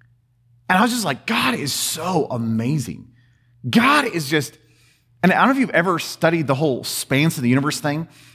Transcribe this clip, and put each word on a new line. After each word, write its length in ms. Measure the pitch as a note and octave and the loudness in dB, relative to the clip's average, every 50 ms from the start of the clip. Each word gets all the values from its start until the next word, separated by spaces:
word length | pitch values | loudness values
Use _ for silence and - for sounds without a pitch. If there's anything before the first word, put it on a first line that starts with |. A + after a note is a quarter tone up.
| _ _ _ _ _ _ _ _ _ _ _ _ _ - | _ _ _ _ _ _ _ _ _ _ _ _ _ 0
And 100 | F3+ F#3 | 2 2
I 20 | |
was 100 | A3 B3 | 2 2
just 140 | A#3 B3 G#3+ | 0 -2 -2
like, 220 | D#3+ C#3 - - | -4 -4 -4 -4
"God 280 | - A3+ A#3+ B3 B3+ A#3+ | -4 -4 -2 -2 -2 -2
is 180 | - C#3 C3+ - | -2 -4 -6 -4
so 540 | - - - - E3+ D#3+ F3+ F#3 D#3+ C3 - | -4 -4 -6 -6 -6 -4 -2 0 0 0 -2
amazing." 840 | B2+ A#2+ A#2 A2+ A2+ A2 A2+ B2 D3+ D#3 A#2+ G#2 D2 - - - _ _ _ _ _ _ _ _ _ _ - B2+ | -2 -4 -2 -2 -2 -2 0 0 -2 -2 -2 -6 -10 -12 -14 -20 _ _ _ _ _ _ _ _ _ _ -6 0
God 360 | - A#3 A3+ C4+ D4 D4+ C#4 | 2 4 4 4 4 2 2
is 220 | A#3 - E3+ D3+ C3 | 0 -2 -4 -4 0
just, 300 | D#3+ D#3 C3+ - - - _ _ _ _ _ _ _ _ _ _ _ _ - | 0 0 0 -2 -8 -18 _ _ _ _ _ _ _ _ _ _ _ _ 2
and 100 | F#3 F3+ | 2 4
I 40 | |
don't 100 | - F3+ | 4 4
know 60 | A3+ C4+ | 4 4
if 60 | C#4 | 2
you've 120 | B3+ E3+ | 0 0
ever 280 | - D#3 E3+ F#3+ F3 D#3+ | 2 0 2 2 0 -2
studied 480 | - - - - - D#3+ E3 E3+ D#3 | -2 -6 -6 0 0 2 2 2 0
the 80 | A#2+ C#3 | 0 0
whole 300 | B2+ D#3+ D3+ B2+ - - | 0 2 0 0 -2 -4
spans 540 | - - - - - C3 C3+ D3+ E3 E3 - | -8 -8 -8 -4 0 2 2 2 2 0 0
of 40 | B2 | 0
the 60 | A#2+ | 2
universe 320 | B2 C3+ C#3 D3 C#3+ - | 2 2 2 0 -4 -4
thing, 280 | - D3+ C#3+ D3+ E3 - - - - - - | -4 -4 -4 -4 -6 -8 -12 -20 -20 -20 -16